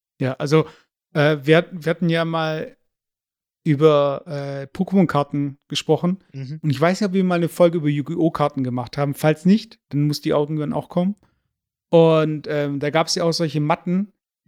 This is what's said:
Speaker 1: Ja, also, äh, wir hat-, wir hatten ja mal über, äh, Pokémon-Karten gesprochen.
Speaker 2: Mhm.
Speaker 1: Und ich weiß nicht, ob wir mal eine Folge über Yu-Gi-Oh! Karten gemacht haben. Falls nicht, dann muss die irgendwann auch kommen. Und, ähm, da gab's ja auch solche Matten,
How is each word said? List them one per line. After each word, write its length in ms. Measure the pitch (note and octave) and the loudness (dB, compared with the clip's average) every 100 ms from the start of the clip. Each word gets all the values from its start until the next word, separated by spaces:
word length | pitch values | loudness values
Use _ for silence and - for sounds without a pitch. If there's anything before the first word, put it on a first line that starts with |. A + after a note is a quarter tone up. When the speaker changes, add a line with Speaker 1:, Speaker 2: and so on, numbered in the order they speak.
| _ - | _ -6
Speaker 1:
Ja, 140 | C3 | -4
also, 320 | C3 D3 D#3 D3+ - _ _ _ | -4 0 2 0 -8 _ _ _
äh, 240 | D#3+ D3 D3+ | 0 2 2
wir 140 | C3+ D#3+ | 4 2
hat-, 140 | F3 | 2
wir 180 | F3+ D3+ | -6 -6
hatten 180 | E3+ F3 | -2 0
ja 140 | E3 | 0
mal 520 | E3 E3 D#3+ D#3 - _ _ _ _ _ _ _ _ _ | -2 -4 -4 -6 -8 _ _ _ _ _ _ _ _ _
über, 600 | E3 C#3 D#3 D3 C#3+ C#3 - | 0 4 4 4 2 -2 -8
äh, 400 | C#3+ C#3 C#3 C#3 - | -10 -8 -10 -10 -8
Pokémon-Karten 840 | F#3 G3 E3+ C#3+ C#3+ C#3+ C#3+ C#3 - | -2 2 2 2 -2 -4 -6 -8 -10
gesprochen. 500 | C3 - D3+ F3 F#3 _ | -8 -2 0 0 -4 _
Speaker 2:
Mhm. 260 | C3+ C3 D#3 | -14 -12 -6
Speaker 1:
Und 80 | D#3 | -4
ich 100 | C3+ | 0
weiß 200 | E3 F#3 | 0 0
nicht, 60 | G#3 | -2
ob 40 | |
wir 80 | F#3+ | 0
mal 140 | F#3 F3 | 0 0
eine 120 | E3 | -2
Folge 300 | - F3 E3+ | 4 2 4
über 100 | D3 | -2
Yu-Gi-Oh! 440 | D3 C#3+ E3+ E3 | -2 -4 0 0
Karten 320 | - D3 - | 0 -2 -2
gemacht 340 | B2+ B2 A#2+ - | -4 -4 -8 -4
haben. 160 | C#3+ | -4
Falls 300 | C#3 D#3 D#3 | 0 0 2
nicht, 340 | F3+ A3 - _ - | 2 2 0 _ -6
dann 180 | C#3 D3 | -2 -2
muss 120 | D3 | -2
die 100 | D#3 | -2
irgendwann 420 | D#3 D3 D#3 D3 | -2 -2 -4 -6
auch 160 | D#3 - | -6 -4
kommen. 260 | - F3+ G#3 _ _ _ _ _ _ - | -2 -2 -4 _ _ _ _ _ _ 2
Und, 600 | E3+ E3 D#3+ D#3 D#3 - | 4 6 4 0 -4 -6
ähm, 320 | D3 C#3+ C#3+ | -4 -4 -4
da 100 | C#3+ | -2
gab's 240 | D3+ E3 | 0 0
ja 80 | - | -2
auch 100 | E3+ | -2
solche 280 | D#3+ D#3+ D3+ | -2 -2 -2
Matten, 520 | D3+ E3+ - F3+ G#3 _ _ _ | -2 -2 -2 -2 -4 _ _ _